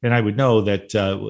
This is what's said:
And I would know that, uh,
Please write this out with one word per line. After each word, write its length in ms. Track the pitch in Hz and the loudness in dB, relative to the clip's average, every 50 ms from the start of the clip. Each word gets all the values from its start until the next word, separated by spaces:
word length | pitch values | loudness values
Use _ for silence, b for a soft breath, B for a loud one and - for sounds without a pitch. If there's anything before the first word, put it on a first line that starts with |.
And 120 | - 120 120 | -2 0 0
I 80 | 120 | 2
would 160 | 110 104 104 117 | 2 0 0 0
know 240 | 139 127 117 110 | 2 2 4 2
that, 340 | 98 104 101 95 - - - | 2 2 -2 -2 -4 -4 -4
uh, 240 | 107 98 98 98 98 - 107 | -2 -2 -2 -4 -4 -8 -10